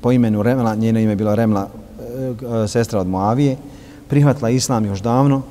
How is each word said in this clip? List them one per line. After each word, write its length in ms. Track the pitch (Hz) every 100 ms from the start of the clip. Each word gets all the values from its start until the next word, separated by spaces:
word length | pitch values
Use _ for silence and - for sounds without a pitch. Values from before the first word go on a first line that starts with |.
po 120 | 120
imenu 300 | 127 117 107
Remla, 320 | 107 131 117
njeno 260 | 107 113 113
ime 120 | 110
je 40 | 104
bilo 180 | 107
Remla, 340 | 104 113 104 98
e, 1000 | 113 - - 117 123 131 117 123 117 107
sestra 320 | 123 117 110
od 60 | 92
Muavije, 500 | 92 98 120 143 131 - - - - -
prihvatila 420 | 143 143 139 117
islam 340 | 127 - 120
još 160 | 107 98
davno 420 | 107 123 143 139 135